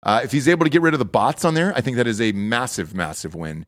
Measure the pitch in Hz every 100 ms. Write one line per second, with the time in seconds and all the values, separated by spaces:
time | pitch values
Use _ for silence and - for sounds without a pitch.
0 | - 107 127 143 135 175 160 165 165 151
1 | 110 110 113 147 175 160 180 160 127 120
2 | 117 107 113 98 104 117 123 - 82 92
3 | 82 80 80 82 80 80